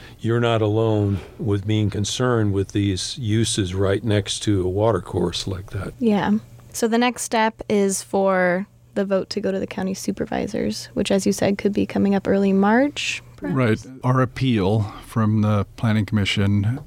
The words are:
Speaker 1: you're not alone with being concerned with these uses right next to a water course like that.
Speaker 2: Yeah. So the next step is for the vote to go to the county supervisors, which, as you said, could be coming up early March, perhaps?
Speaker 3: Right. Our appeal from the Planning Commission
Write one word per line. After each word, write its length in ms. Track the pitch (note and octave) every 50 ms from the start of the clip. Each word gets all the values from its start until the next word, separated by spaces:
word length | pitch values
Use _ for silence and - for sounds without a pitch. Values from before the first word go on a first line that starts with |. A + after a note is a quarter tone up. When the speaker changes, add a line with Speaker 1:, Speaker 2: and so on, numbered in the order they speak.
| - - - -
Speaker 1:
you're 200 | - A2 A#2 A#2+
not 220 | A#2+ A#2 A#2 A2 A2
alone 560 | G#2 G#2 A2 A2+ A2 G#2+ G#2+ G#2 G2+ G2+ F2 - - - -
with 280 | F3 G#2+ G2+ G2+ F#2+
being 240 | G#2 G#2+ G#2+ G#2+ G2
concerned 640 | - G#2+ G2+ - - - B2+ B2+ A#2+ A2+ G#2+ G2+ F#2+
with 180 | G2 F#2+ - -
these 460 | G#2 G2+ G2+ F#2 F2 - - - -
uses 560 | B2 G#2 G#2 A2+ A#2 - - A2+ G2 F2 F#2
right 280 | F#2+ G2+ F#2+ G2+ - -
next 360 | A2+ G#2 G#2 G2 - - - -
to 180 | A2 G#2 F#2+ F2+
a 60 | F#2
water 320 | F#2 G2+ G#2+ A#2 G#2+ F2+ F2+
course 440 | - - F#2 F2+ E2+ - - -
like 260 | G2+ F#2+ F#2 F#2+ - -
that. 200 | F#2+ F2+ - - -
Speaker 2:
Yeah. 400 | C4 A3+ G#3 G3 D3 G3 G#3 A3 - - - - - - -
So 160 | - A#3+ A3+
the 80 | A3+
next 280 | A#3 B3 B3 A#3 - -
step 360 | - B3 A3 A3 A3+ A3 - - -
is 340 | G#3+ G3+ G3 G3 F#3+ - -
for 640 | - - G3 F#3+ F#3+ F#3+ F#3 F3+ F3+ F3 F#3 G3+ - - - _ - -
the 100 | G3+ G3
vote 240 | G3 G3 F#3+ - -
to 140 | - G#3 G3
go 100 | G3 F#3+
to 80 | F#3+
the 60 | -
county 260 | - - - F#3 F#3+ F#3+
supervisors, 920 | - - - G3 - - - - - - - - - - G#3 - - - - -
which, 160 | - G3+ -
as 160 | G3 G3 -
you 60 | G3+ G3
said, 260 | - - G3 G3+ -
could 160 | - G3+ G#3
be 100 | G#3 G3
coming 300 | - - G3 G3 G3 G3
up 120 | F#3+ -
early 280 | - G3 G3 G3 G3 G3
March, 680 | G3 G3 G#3 A3 B3 C#4 D4 - - - - - - - - -
perhaps? 180 | - - F#3 E3
Speaker 3:
Right. 460 | C3 B2+ A2+ A2 A2+ - - - B2 -
Our 200 | B2 C3 C3 B2+
appeal 640 | A#2 - - B2+ C3 A#2 G#2 F2+ F#2+ A2 A#2 G#2 G2+ - - -
from 380 | - - A2+ A2 G#2+ G#2+ G#2+ G#2
the 240 | G#2+ G#2+ G2+ G2 - -
Planning 300 | - - A2+ G#2+ A2 G2+
Commission 760 | - A2 G#2+ F#2+ - - G#2+ G2 G2 G2+ G#2 G2+ A2+ B2+ C#3+ -